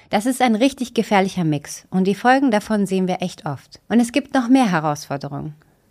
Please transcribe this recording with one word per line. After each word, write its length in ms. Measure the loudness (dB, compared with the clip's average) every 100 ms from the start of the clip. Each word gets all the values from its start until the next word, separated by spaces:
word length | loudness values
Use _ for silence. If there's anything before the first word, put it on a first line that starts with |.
| _
Das 160 | -2 0
ist 160 | 0
ein 140 | 2 2
richtig 400 | 2 0 -4 -4
gefährlicher 480 | 2 2 2 0
Mix 420 | -2 -2 -6 -18 -4
und 140 | -2 0
die 80 | 0
Folgen 360 | 2 2 2
davon 340 | 0 0 -2 0
sehen 220 | 0 -2
wir 140 | -2
echt 240 | -6 -8 -10
oft. 340 | -10 _ -20 -2
Und 120 | 0
es 100 | 2
gibt 220 | -2 -2
noch 160 | -2 2
mehr 200 | 4 4
Herausforderungen. 840 | 2 0 -4 -6 -8 -8 -10 -10 -14 _ _ _